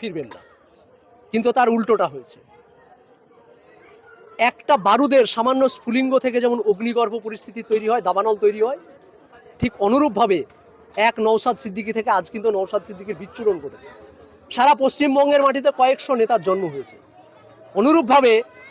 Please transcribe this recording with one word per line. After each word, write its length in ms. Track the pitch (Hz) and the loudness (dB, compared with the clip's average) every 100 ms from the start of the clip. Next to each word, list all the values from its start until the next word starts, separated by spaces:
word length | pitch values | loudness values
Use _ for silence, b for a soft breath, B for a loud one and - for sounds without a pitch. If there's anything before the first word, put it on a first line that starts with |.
ফিরবেন 280 | 226 165 120 | -6 -10 -12
না। 60 | - - _ _ _ _ _ _ _ _ | -16 -20 _ _ _ _ _ _ _ _
কিন্তু 160 | 220 240 | -4 -2
তার 160 | 240 240 | 2 2
উল্টোটা 320 | 233 220 208 170 | 2 0 0 -2
হয়েছে। 260 | 139 - - _ _ _ _ _ _ _ _ _ _ _ _ _ - - - - - - - 240 | -6 -18 -20 _ _ _ _ _ _ _ _ _ _ _ _ _ -20 -20 -20 -20 -20 -14 -4 -4
একটা 240 | - - 277 196 | -2 0 2 4
বারুদের 360 | 233 277 269 214 | 2 4 4 4
সামান্য 360 | 233 240 262 262 | 0 0 2 0
স্ফুলিঙ্গ 440 | - 240 247 262 262 | -2 -4 -2 0 0
থেকে 200 | 254 240 | 0 -2
যেমন 140 | 240 240 214 | -2 0 0
অগ্নিগর্ভ 440 | 190 233 226 220 226 214 | -2 -2 -2 -2 -4 -10
পরিস্থিতি 340 | 202 - 226 220 | -14 -16 -14 -4
তৈরি 160 | 214 214 | -4 0
হয়, 140 | 240 185 | -2 0
দাবানল 300 | 185 220 208 | 0 0 0
তৈরি 160 | 208 214 226 | 0 0 -2
হয়, 140 | 285 - - _ _ _ - - - | -4 -14 -20 _ _ _ -20 -20 -8
ঠিক 120 | 240 - | -6 -2
অনুরূপভাবে 600 | 202 269 294 202 226 175 117 _ _ _ _ | 0 2 2 0 0 0 -4 _ _ _ _
এক 200 | 196 226 220 | -2 0 0
নওশাদ 380 | 220 220 247 220 | 0 0 0 -4
সিদ্দিকী 300 | 220 190 208 | -6 -10 -8
থেকে 180 | 220 226 | -4 -2
আজ 140 | 190 185 | -2 -2
কিন্তু 180 | 226 220 | -6 -4
নওশাদ 320 | 196 190 208 | -2 -4 -6
সিদ্দিকীর 360 | - 185 196 160 | -8 -14 -12 -12
বিচ্ছুরণ 360 | 196 - 214 175 | -14 -6 -2 -2
ঘটেছে। 240 | 135 - - - - - - - - | -6 -16 -20 -20 -20 -20 -20 -20 -8
সারা 200 | 247 269 | 2 4
পশ্চিমবঙ্গের 680 | 285 262 - 285 269 285 285 | 4 2 0 0 2 2 4
মাটিতে 280 | 277 269 277 269 | 2 0 0 2
কয়েকশো 340 | 254 262 - | 2 0 -2
নেতার 280 | 247 220 226 | 0 0 0
জন্ম 220 | 165 190 175 | 0 -2 -4
হয়েছে। 240 | 139 123 - _ _ - _ - - - | -8 -14 -18 _ _ -20 _ -20 -20 -8
অনুরূপভাবে 580 | 190 254 330 240 277 254 220 - - - | 0 2 2 4 4 4 2 0 -12 -10